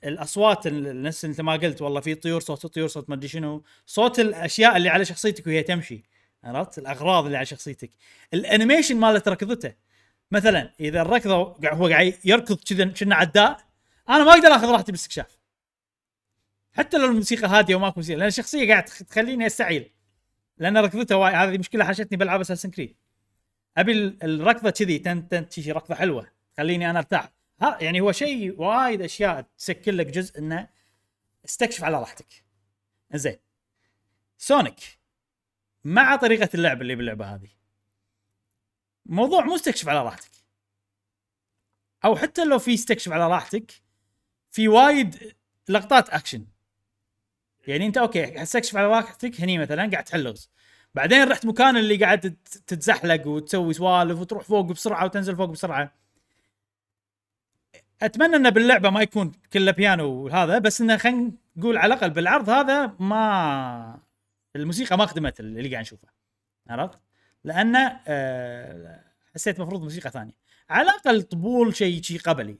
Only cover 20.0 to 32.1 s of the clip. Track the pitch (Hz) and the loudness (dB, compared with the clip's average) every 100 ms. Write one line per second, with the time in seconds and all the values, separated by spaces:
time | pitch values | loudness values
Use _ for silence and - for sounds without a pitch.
20 | _ _ _ _ _ _ 165 214 208 196 | _ _ _ _ _ _ 0 2 2 0
21 | 240 190 190 180 190 190 175 226 180 190 | 0 4 4 4 0 0 -4 0 0 0
22 | 208 190 190 190 185 175 190 - 117 _ | -4 -2 0 -2 -2 -6 -8 -10 -12 _
23 | _ _ _ _ _ _ _ - 180 220 | _ _ _ _ _ _ _ -2 0 2
24 | 202 196 165 156 170 233 214 - 202 151 | -2 -4 -6 -2 0 2 0 -2 -2 -2
25 | 180 175 165 175 165 - 151 151 - 170 | -2 -6 -4 -6 -6 -12 -8 -8 -8 -4
26 | 190 135 107 _ _ - 156 175 170 170 | -2 -4 -8 _ _ -8 -4 -2 -2 -2
27 | 151 175 - _ _ _ 269 240 160 180 | -2 -4 -4 _ _ _ -2 -2 -4 0
28 | 202 190 294 269 196 - 170 233 262 214 | 0 0 -4 -4 -8 -6 -2 0 0 -2
29 | 175 - 202 156 123 _ - 180 - 190 | -8 -2 -2 -2 -10 _ -10 -6 -4 -2
30 | 151 151 185 - 156 160 214 _ _ _ | -2 -4 -8 -10 -8 -8 -10 _ _ _
31 | _ _ _ _ - - 233 233 160 151 | _ _ _ _ -16 -4 -4 -4 -4 -4
32 | 117 | -6